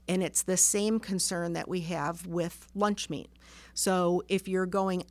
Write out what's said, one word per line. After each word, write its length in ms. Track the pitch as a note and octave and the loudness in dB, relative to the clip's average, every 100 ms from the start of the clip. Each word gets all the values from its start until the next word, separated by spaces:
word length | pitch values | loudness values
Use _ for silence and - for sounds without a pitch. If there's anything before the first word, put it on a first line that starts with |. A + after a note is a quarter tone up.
| - | -2
And 160 | F#3 | 0
it's 200 | F3 - | 0 0
the 160 | - F3+ | 0 2
same 420 | - G3+ G#3 A3 | 4 4 2 0
concern 540 | G3+ F#3+ - F3 E3+ | 0 -2 -2 -2 -2
that 120 | E3 - | -4 -4
we 140 | F3+ | -4
have 460 | E3 E3 D3 E3+ F3+ | -4 -2 -4 -4 -4
with 400 | E3+ E3+ - - | -2 -2 -6 -10
lunch 340 | G3 G#3 G3+ - | 0 0 0 -4
meat. 220 | D3 - - - - - - | -8 -10 -18 -20 -20 -12 -2
So 460 | G3 F#3 F3 F3+ - | 2 4 4 2 2
if 180 | F#3+ F#3+ | -2 0
you're 200 | F#3 F#3 | 0 0
going 360 | G3 F#3+ F3+ F3 | 0 0 0 0